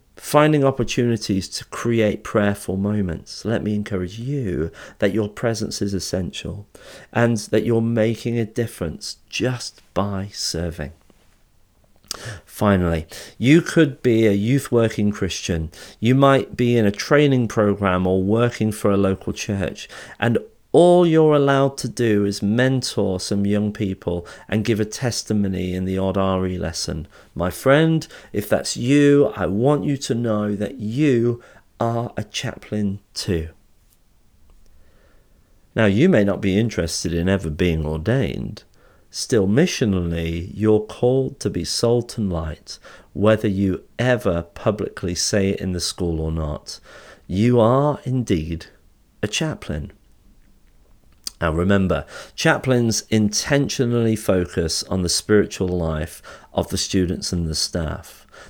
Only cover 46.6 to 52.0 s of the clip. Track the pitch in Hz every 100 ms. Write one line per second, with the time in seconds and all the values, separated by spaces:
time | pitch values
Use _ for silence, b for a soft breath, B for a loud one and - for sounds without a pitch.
46.6 | - - B B B B B 92 117 120
47.6 | 110 131 147 - - 127 117 92 78 80
48.6 | - _ _ _ _ _ - - 160 -
49.6 | - 76 76 - _ _ _ _ _ _
50.6 | _ _ _ _ _ _ - - 82 80
51.6 | 92 101 92 78